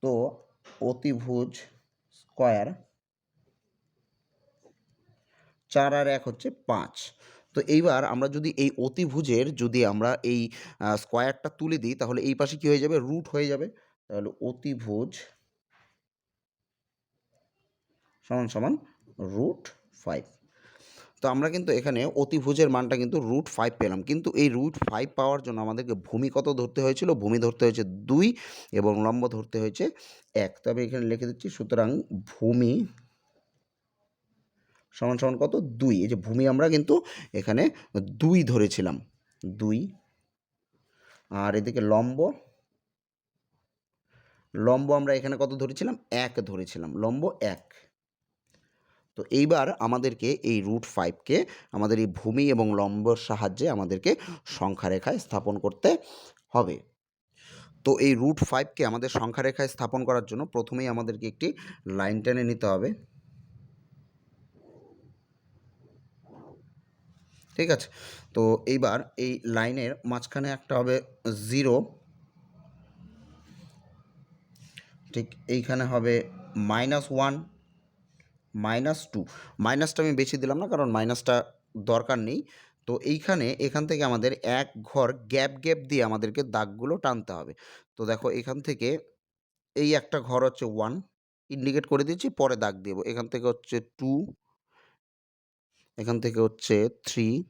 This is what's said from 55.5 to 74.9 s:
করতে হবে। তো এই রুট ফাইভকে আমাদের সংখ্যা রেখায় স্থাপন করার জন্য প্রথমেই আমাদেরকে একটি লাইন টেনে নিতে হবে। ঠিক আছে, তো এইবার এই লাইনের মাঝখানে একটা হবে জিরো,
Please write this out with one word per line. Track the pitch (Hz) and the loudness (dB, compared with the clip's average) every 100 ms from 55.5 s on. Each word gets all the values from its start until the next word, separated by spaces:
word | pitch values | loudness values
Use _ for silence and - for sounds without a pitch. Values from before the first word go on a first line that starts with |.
| 104 | -2
করতে | 104 - - 330 - - - _ _ | -4 2 2 2 -2 -20 -20 _ _
হবে। | 120 98 71 _ _ _ _ _ _ - - - - - | 0 0 -2 _ _ _ _ _ _ -20 -20 -20 -6 0
তো | 135 135 | 4 4
এই | 127 | 4
রুট | 131 156 - | 2 0 -2
ফাইভকে | 131 139 - 131 | -2 -2 -2 -2
আমাদের | 113 127 - | 0 -4 -2
সংখ্যা | 117 117 131 | -2 -2 -2
রেখায় | 131 139 - | -2 -6 -4
স্থাপন | 120 131 123 | -4 -2 0
করার | 123 104 | 0 0
জন্য | 110 160 | -8 -6
প্রথমেই | 120 113 127 131 | -4 -4 -4 -4
আমাদেরকে | 117 113 107 113 | -4 -4 -6 -8
একটি | 107 170 - - - - 95 | -6 -6 -6 -14 -16 -8 -4
লাইন | 98 107 | -2 0
টেনে | 107 123 120 | 0 0 0
নিতে | 117 107 | 0 0
হবে। | 95 110 214 - - _ - - - - _ _ _ _ _ _ _ _ _ - - - - - _ _ _ _ _ _ _ _ _ _ _ _ - 110 - - _ _ _ _ _ _ _ _ - | 0 -2 -6 -12 -20 _ -20 -20 -20 -20 _ _ _ _ _ _ _ _ _ -20 -20 -20 -20 -20 _ _ _ _ _ _ _ _ _ _ _ _ -20 -20 -20 -20 _ _ _ _ _ _ _ _ -2
ঠিক | 165 151 | 2 2
আছে, | - - - - - - | 0 -18 -20 -20 -8 2
তো | 113 110 - | 4 2 2
এইবার | 131 123 113 - - 127 | 2 2 0 -4 -6 -4
এই | 127 117 113 | -4 -2 0
লাইনের | 113 131 120 135 117 | 0 -2 -4 -6 -6
মাঝখানে | 123 120 - 139 135 | -6 -6 -6 -6 -8
একটা | _ 131 | _ 0
হবে | 123 127 123 - 117 107 104 | 2 0 -2 -10 -6 -6 -2
জিরো, | 131 135 123 220 - _ _ _ _ _ - - - - - - - - - - - - - - - _ _ - _ _ _ - - - | 0 4 4 2 -10 _ _ _ _ _ -20 -20 -20 -20 -20 -20 -20 -20 -20 -20 -20 -20 -20 -20 -20 _ _ -20 _ _ _ -20 -20 -20